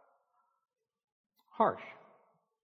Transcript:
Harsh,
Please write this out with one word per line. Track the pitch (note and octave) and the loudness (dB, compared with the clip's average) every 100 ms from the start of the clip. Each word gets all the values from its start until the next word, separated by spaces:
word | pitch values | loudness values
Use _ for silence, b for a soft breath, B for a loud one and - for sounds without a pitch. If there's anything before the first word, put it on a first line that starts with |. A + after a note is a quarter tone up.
| - - _ - - _ _ _ _ _ _ _ _ _ - | -20 -20 _ -20 -20 _ _ _ _ _ _ _ _ _ -20
Harsh, | - G#3+ F#2 - - - - - - _ _ | 4 4 4 -8 -16 -20 -20 -20 -20 _ _